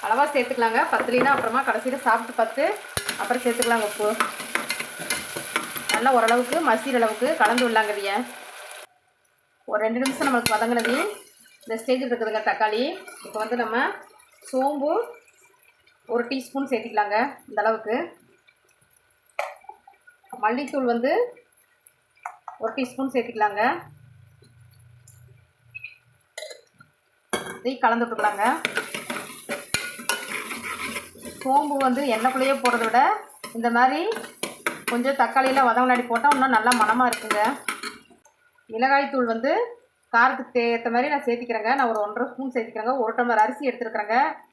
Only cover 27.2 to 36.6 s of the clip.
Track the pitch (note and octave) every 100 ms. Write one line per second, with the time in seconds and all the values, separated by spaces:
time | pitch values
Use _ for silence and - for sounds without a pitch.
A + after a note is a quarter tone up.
27.2 | _ - - - B3 C4+ A3+ A#3 A#3 A3+
28.2 | G#3+ G3 A3+ D#4+ - - - - - -
29.2 | - - - - - - - - - -
30.2 | - - - - - - - - - -
31.2 | - - C4 C#4 D4 C#4+ C4 B3 C#4+ A3
32.2 | B3 C4 C4+ C4+ B3 A#3+ A3+ A#3 D#4 G#4+
33.2 | - - - A#3 A#3 A#3 C4 D4 G4 A4
34.2 | - - - - - - - A#3+ C4 C#4
35.2 | A#3 C4+ C4 C4+ B3+ A3+ B3+ B3 B3 A#3
36.2 | C#4+ C#4+ B3+ A3+